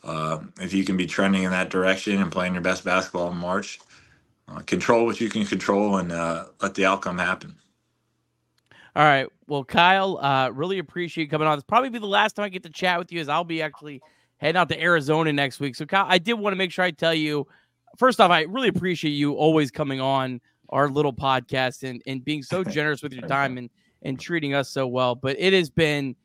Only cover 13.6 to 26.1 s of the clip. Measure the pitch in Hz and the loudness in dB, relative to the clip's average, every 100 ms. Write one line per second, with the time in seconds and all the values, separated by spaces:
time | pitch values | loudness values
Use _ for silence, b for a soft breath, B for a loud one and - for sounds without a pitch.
13.6 | 156 - 147 139 b b b _ 139 170 | -6 -8 -18 -18 b b b _ 0 2
14.6 | 165 160 165 170 135 156 160 143 139 - | 2 0 2 2 4 2 2 2 0 -2
15.6 | 143 120 151 196 180 185 170 233 208 190 | -6 -6 -2 0 4 2 2 -2 -2 -2
16.6 | 185 - 180 160 165 165 151 151 139 b | -2 0 -2 0 0 2 0 -2 -4 b
17.6 | b _ _ - 254 240 196 175 156 214 | b _ _ 2 2 6 6 6 2 0
18.6 | 254 185 180 170 160 147 143 143 151 160 | 0 2 0 0 -2 0 0 2 4 4
19.6 | 139 - 147 135 131 135 131 123 _ _ | 2 -2 -4 -2 0 0 -2 -6 _ _
20.6 | _ 135 143 135 147 123 135 131 120 131 | _ 0 0 2 0 0 0 0 0 -2
21.6 | 131 - 131 123 - 131 127 151 127 175 | -2 -4 -10 -10 -8 -8 -6 -6 -4 -6
22.6 | 185 151 151 143 147 131 120 135 139 127 | -4 -2 -2 -2 -6 -12 -4 -2 0 -4
23.6 | 120 _ _ _ - 131 - 170 143 139 | -12 _ _ _ -8 -8 -4 -4 0 -2
24.6 | 135 - 131 127 127 123 135 135 185 190 | -2 -2 -2 2 0 0 -4 0 2 4
25.6 | 165 - 160 147 139 | 2 2 2 2 -2